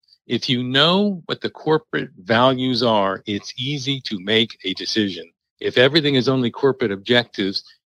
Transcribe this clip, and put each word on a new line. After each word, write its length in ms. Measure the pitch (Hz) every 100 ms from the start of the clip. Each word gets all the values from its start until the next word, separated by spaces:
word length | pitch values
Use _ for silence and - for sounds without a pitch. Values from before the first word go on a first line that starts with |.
| _ _ -
if 220 | 117 -
you 140 | 123
know 600 | 123 131 160 190 208 180 -
what 140 | 131
the 100 | 107
corporate 600 | - 156 156 - 151 69 -
values 680 | 92 113 131 127 127 120
are, 400 | 120 107 98 95 -
it's 260 | 101 - -
easy 420 | 127 147 127 135
to 180 | - 101
make 360 | 95 113 113 -
a 80 | 95
decision. 560 | 92 87 113 101 85 80 _ _ -
If 160 | 101 123
everything 380 | 131 160 147
is 140 | 135 120
only 220 | 131 120
corporate 420 | - 139 131 113
objectives, 720 | 98 98 120 117 - 98 95 - _